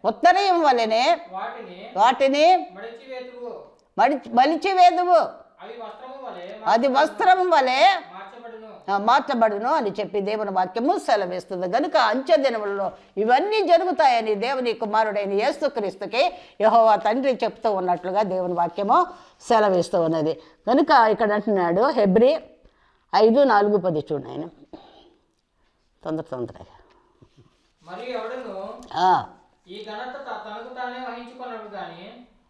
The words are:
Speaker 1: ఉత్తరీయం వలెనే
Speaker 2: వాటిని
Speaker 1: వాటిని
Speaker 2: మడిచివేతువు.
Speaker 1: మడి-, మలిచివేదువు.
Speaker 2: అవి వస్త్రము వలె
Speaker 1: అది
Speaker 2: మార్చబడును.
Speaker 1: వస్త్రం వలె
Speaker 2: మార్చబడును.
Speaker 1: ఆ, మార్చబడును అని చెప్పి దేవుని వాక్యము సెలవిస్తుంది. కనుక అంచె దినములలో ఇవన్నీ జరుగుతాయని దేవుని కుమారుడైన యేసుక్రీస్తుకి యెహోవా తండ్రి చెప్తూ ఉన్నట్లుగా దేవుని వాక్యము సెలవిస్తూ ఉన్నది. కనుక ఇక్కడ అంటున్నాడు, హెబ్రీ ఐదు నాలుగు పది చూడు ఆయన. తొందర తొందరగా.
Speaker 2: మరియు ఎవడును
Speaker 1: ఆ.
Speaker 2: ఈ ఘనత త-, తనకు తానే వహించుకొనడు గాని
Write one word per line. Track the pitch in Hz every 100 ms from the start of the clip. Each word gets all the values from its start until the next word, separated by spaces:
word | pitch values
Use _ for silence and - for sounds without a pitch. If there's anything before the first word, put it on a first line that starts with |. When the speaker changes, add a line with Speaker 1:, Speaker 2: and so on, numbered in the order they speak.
| 208
Speaker 1:
ఉత్తరీయం | 220 339 370 403 349
వలెనే | 302 247 226 220 269 339 -
Speaker 2:
వాటిని | 185 208 - 196 180 - 185
Speaker 1:
వాటిని | 226 254 269 285 320 370 294
Speaker 2:
మడిచివేతువు. | 185 226 233 269 254 254 247 240 143 - _ _ -
Speaker 1:
మడి-, | 233 285 233 233
మలిచివేదువు. | 269 320 370 370 359 349 359 339 233 - - _
Speaker 2:
అవి | 202
వస్త్రము | 240 220 214 254 277 247
వలె | 185 - - -
Speaker 1:
అది | 226 269
Speaker 2:
మార్చబడును. | 254
Speaker 1:
వస్త్రం | 311 - 370 370 370
వలె | 320 254 262 349 370 -
Speaker 2:
మార్చబడును. | 190 196 240 240 226 220 - -
Speaker 1:
ఆ, | 196
మార్చబడును | 202 269 269 247 226 202 233
అని | 311 214
చెప్పి | 185 185 202
దేవుని | 196 214 208
వాక్యము | 185 185 226 262 392
సెలవిస్తుంది. | - 220 180 180 - 185 180
కనుక | 220 320 311
అంచె | 226 233 269 320
దినములలో | 269 226 208 202 190 - _ -
ఇవన్నీ | 220 254 381 440
జరుగుతాయని | 349 339 370 302 285 240 220 208
దేవుని | 233 269 247
కుమారుడైన | 220 214 220 214 208 196
యేసుక్రీస్తుకి | 196 247 285 294 269 202 190 196 233 339 - - _
యెహోవా | 214 226 226 208
తండ్రి | 208 233 269 240
చెప్తూ | 220 202 226
ఉన్నట్లుగా | 196 180 175 175 190
దేవుని | 208 185 180
వాక్యము | 175 170 185 202 269 359 - - _
సెలవిస్తూ | - 226 214 185 170 185
ఉన్నది. | 165 160 151 156 - _ -
కనుక | 254 294
ఇక్కడ | 277 220 208 220
అంటున్నాడు, | 208 202 196 175 175 262
హెబ్రీ | - 202 190 247 320 - _ _ _ _ _ _ 185
ఐదు | 220 233
నాలుగు | 277 208 208 208
పది | 180 156 143
చూడు | 147 131
ఆయన. | 135 165 _ - - - _ _ _ _ _ _ _ _ _ _ _
తొందర | 165 156
తొందరగా. | 156 127 117 - - _ _ _ _ _ _ _ _ _ _ _
Speaker 2:
మరియు | 160 190 247 247
ఎవడును | 220 254 226 190 196 - -
Speaker 1:
ఆ. | - 185 165 - - _ _ _
Speaker 2:
ఈ | 202 214
ఘనత | 214 254 269
త-, | - 214 214
తనకు | 214 240
తానే | 247 254 247
వహించుకొనడు | 254 233 240 - 247 226 208 196
గాని | 165 170 190 240 - _